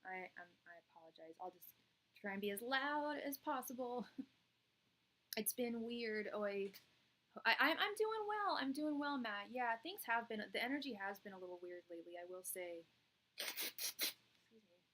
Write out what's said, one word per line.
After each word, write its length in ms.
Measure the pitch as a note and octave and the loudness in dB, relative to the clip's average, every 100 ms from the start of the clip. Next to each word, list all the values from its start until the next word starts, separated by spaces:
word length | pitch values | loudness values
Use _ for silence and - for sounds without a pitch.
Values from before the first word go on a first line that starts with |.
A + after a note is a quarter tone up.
I, 220 | F#3 F#3 F3+ - | -4 -4 -4 -10
I'm, 140 | F3 F3 - | -16 -18 -20
I 80 | E3+ _ | -20 _
apologize. 440 | E3+ E3 D#3+ D#3+ E3 | -20 -20 -16 -16 -8
I'll 100 | F#3 | -8
just 220 | F3 - - _ _ _ - | -8 -20 -20 _ _ _ -4
try 140 | G#3 | -2
and 80 | G3 | 0
be 100 | G3+ | 0
as 100 | G3+ | 0
loud 560 | A#3 C4 C#4+ D4 D4 D4 | 2 2 4 4 2 0
as 120 | - C#4 | -2 -2
possible. 680 | - C#4 B3 B3 B3 B3 G#3+ - | 0 -2 -2 -4 -2 -2 -4 -8
<laughs> 80 | - _ _ _ _ _ _ _ _ _ _ - | -10 _ _ _ _ _ _ _ _ _ _ -2
It's 160 | G#3+ | -2
been 320 | - A#3+ A#3 | 0 0 0
weird. 400 | A3+ A#3+ A#3 G#3+ G#3 | -2 -2 -2 -2 -2
Oh, 100 | G#3+ | 0
I, 280 | G#3 G3+ G3 F#3+ - _ _ _ _ - | 0 0 -2 -4 -20 _ _ _ _ 0
I, 80 | A3 - | 4 8
I'm, 160 | C4+ D#4+ | 6 6
I'm 160 | G4+ | 2
doing 300 | G#4 A4 A4 | 4 2 2
well. 320 | G#4 G#4+ G4+ D4 | 2 2 4 2
I'm 140 | C4+ | 2
doing 240 | C4+ D4+ D4 | 2 2 2
well, 220 | C#4+ C#4 | 2 2
Matt. 320 | A#3 G3+ G3+ | 0 -2 -2
Yeah, 240 | A#3+ A#3+ A3+ | 0 2 2
things 180 | D#4+ G4+ - | -2 -6 2
have 180 | A#3 A3 | 2 2
been, 140 | A3 G3+ | -2 0
the 120 | - | 0
energy 340 | A#3+ C#4+ C#4 G#3 | 2 2 0 -2
has 220 | G3 G3+ | -2 -4
been 140 | G#3 | -8
a 40 | F#3+ | -8
little 220 | F3+ F3+ | -8 -8
weird 240 | F3+ F3 - | -8 -8 -8
lately, 240 | E3+ E3+ F3 | -10 -8 -8
I 80 | |
will 160 | F3 F#3 | -8 -8
say. 400 | F#3 F#3+ F3+ E3+ E3 _ _ _ _ - | -6 -4 -4 -6 -10 _ _ _ _ -4
Excuse 1300 | - - - - - - - - _ _ _ A3+ | -4 -2 -4 -4 -6 -2 -2 -2 _ _ _ -20
me. 160 | _ - _ | _ -20 _